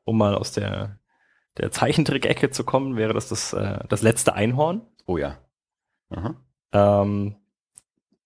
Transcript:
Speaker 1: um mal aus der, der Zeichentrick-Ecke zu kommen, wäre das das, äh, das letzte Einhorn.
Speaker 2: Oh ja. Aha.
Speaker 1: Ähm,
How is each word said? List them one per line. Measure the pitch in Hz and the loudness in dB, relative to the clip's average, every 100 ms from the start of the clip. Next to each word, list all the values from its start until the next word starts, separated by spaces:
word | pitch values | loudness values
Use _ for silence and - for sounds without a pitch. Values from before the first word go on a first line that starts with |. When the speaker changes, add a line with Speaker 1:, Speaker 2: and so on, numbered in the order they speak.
Speaker 1:
um | - 110 | -2 2
mal | 104 101 | 2 2
aus | - | -2
der, | - 101 98 104 101 _ _ _ _ _ - | -4 -4 -4 -8 -12 _ _ _ _ _ -6
der | - | -4
Zeichentrick-Ecke | - 120 - 147 139 - 127 139 | 0 2 2 0 0 0 2 0
zu | - | 0
kommen, | 127 131 135 117 | 0 0 0 -2
wäre | 110 | 0
das | 107 - | -2 -2
das, | 117 - | -6 -4
äh, | 95 101 101 - | -4 -4 -4 -4
das | 104 | 2
letzte | 110 113 - | 2 4 2
Einhorn. | - 107 127 156 202 - _ - | 2 0 2 0 -2 -8 _ -6
Speaker 2:
Oh | 85 | -4
ja. | 69 69 _ _ _ _ _ _ _ | -4 -8 _ _ _ _ _ _ _
Aha. | 92 107 - _ _ _ | -10 -8 -10 _ _ _
Speaker 1:
Ähm, | 101 101 101 101 101 101 104 _ _ _ _ _ _ _ _ | 4 6 4 2 0 -2 -6 _ _ _ _ _ _ _ _